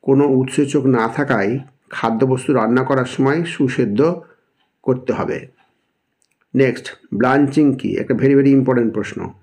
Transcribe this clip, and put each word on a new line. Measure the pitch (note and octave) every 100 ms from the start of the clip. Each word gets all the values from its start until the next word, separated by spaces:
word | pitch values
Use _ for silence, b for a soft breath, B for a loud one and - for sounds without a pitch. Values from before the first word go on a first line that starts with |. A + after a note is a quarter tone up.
কোনো | - C3+ C#3+
উৎসেচক | C3 C3 - C#3 D3 C3
না | B2 A2+
থাকায় | B2+ C#3 A#2 G2 C3+ - _ _
খাদ্যবস্তু | - A#2 A2+ C3 B2+ -
রান্না | B2+ A2 B2
করার | C3 C3+ B2+
সময় | - C3+ D#3
সুসেদ্ধ | E3+ - C3 C3+ A#2 G2+ D#3 E3+ B B B B B _
করতে | - B2+ B2+
হবে। | G#2 - - - _ _ _ _ _ _ _ _ _ _ B2+
নেক্সট, | C3 B2 - - _
ব্লাঞ্চিং | G2+ B2+ C3+ C#3 C#3 D3 C3+
কি? | - -
একটা | -
very, | A2+ C3
very | C#3 C3+
important | C3+ C3 B2 A2+
প্রশ্ন। | G#2+ G2 - - -